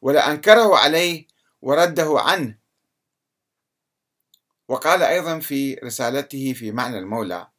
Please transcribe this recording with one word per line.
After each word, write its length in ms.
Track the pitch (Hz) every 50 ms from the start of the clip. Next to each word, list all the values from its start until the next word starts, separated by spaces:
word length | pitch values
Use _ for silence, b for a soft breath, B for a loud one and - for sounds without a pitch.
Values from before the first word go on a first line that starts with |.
ولأنكره 760 | - 131 143 143 - 147 151 147 - 208 214 233 226 208 185 131
عليه 480 | - 147 156 165 175 175 170 156 - _ _ _ _ _ _ _
ورده 580 | - 127 143 160 175 175 156 165 160 156 151 -
عنه. 340 | - 147 185 190 143 110 107 - _ _ _ _ _ _ _ _ _ _ _ _ _ _ _ _ _ _ _ _ _ _ _ _ _ _ _ _ _ _ _ _ _ _ _ _ _ _ _ _ _ -
وقال 340 | 127 127 - 156 180 180
أيضا 360 | 160 - 165 180 156 165 160 160
في 360 | 160 - 143 139 139 135 -
رسالته 800 | - - 123 117 - 123 120 127 143 139 - 143 135 135 135
في 200 | 127 113 113 107
معنى 260 | 107 123 120 123 120 98
المولى 500 | 92 98 110 117 107 90 87 87 87 - _